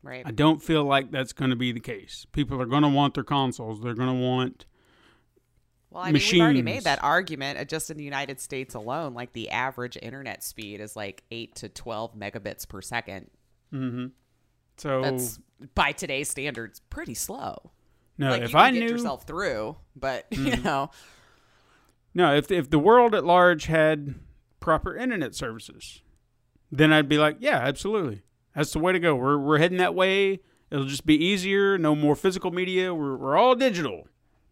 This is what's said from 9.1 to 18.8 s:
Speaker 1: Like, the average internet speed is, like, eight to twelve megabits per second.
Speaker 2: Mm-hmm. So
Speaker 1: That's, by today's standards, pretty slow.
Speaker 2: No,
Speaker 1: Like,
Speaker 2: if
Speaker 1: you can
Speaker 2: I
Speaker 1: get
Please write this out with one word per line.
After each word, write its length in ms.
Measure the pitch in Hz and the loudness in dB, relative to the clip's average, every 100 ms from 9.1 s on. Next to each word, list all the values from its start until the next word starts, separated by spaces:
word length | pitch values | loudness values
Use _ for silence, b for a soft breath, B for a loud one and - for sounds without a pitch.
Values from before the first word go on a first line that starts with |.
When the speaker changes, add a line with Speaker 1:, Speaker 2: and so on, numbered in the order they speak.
Speaker 1:
Like, 180 | 120 123 | -10 -12
the 180 | 95 87 | -12 -6
average 460 | 110 131 131 123 - | -4 -4 -6 -10 -10
internet 420 | 117 135 131 98 | -14 -12 -12 -12
speed 360 | - - 104 104 | -14 -14 -14 -12
is, 140 | 107 | -12
like, 300 | 113 101 95 _ | -10 -12 -12 _
eight 240 | 113 117 - | -14 -14 -14
to 120 | 110 | -16
twelve 440 | - 120 107 113 | -14 -10 -8 -10
megabits 540 | 107 101 110 104 - - | -10 -12 -10 -12 -12 -16
per 140 | 98 | -16
second. 480 | - 120 104 95 - _ _ _ _ | -10 -10 -10 -16 -16 _ _ _ _
Speaker 2:
Mm-hmm. 340 | 139 131 123 127 _ _ _ _ _ _ - | -8 -6 -6 -10 _ _ _ _ _ _ -12
So 240 | 151 131 | -4 -2
Speaker 1:
That's, 380 | 135 131 120 107 _ _ - | -2 -4 -6 -10 _ _ -8
by 180 | - 147 | -2 -2
today's 360 | 147 165 139 147 | -2 -6 -6 -6
standards, 520 | - 143 127 110 - _ | -6 -8 -8 -14 -16 _
pretty 240 | - 320 | -14 -10
slow. 560 | 113 - 240 104 - - _ _ _ _ - | -10 -10 -10 -10 -12 -18 _ _ _ _ -4
Speaker 2:
No, 120 | 139 | -2
Speaker 1:
Like, 120 | 120 | 0
Speaker 2:
if 60 | 117 | 2
Speaker 1:
you 60 | 151 | 6
can 40 | |
Speaker 2:
I 60 | 240 | 6
Speaker 1:
get 80 | 240 | 6